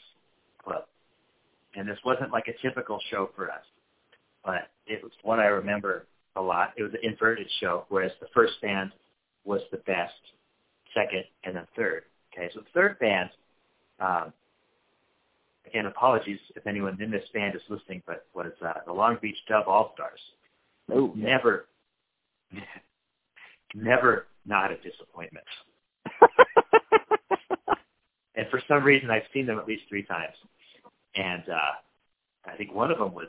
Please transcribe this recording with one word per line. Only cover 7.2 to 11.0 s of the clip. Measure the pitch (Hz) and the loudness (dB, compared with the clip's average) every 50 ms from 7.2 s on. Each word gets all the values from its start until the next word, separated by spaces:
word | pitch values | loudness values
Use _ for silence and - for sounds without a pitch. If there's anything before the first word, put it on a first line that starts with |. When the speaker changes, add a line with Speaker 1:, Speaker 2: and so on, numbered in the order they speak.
| 110 110 113 110 98 - - - | 2 2 2 0 -4 -6 -6 -4
Speaker 1:
show, | - 92 87 85 - - | -2 -2 -2 -2 -4 -2
whereas | 101 95 92 92 - - | -2 0 0 -2 -4 -8
the | 95 - - | -12 -2 4
first | 123 113 113 104 - | 4 4 4 4 -4
band | - 104 98 98 95 98 - _ _ _ _ _ _ _ _ _ - | -4 -4 -2 -2 -4 -6 -8 _ _ _ _ _ _ _ _ _ -6
was | 101 101 98 - - | -4 -4 -4 -4 -6
the | - 92 | -10 -10
best, | - - 95 90 85 - - - _ - _ _ _ _ _ _ _ _ _ _ _ - - | -4 -2 -2 -2 -2 -4 -8 -18 _ -20 _ _ _ _ _ _ _ _ _ _ _ -6 -2
second, | 113 | 0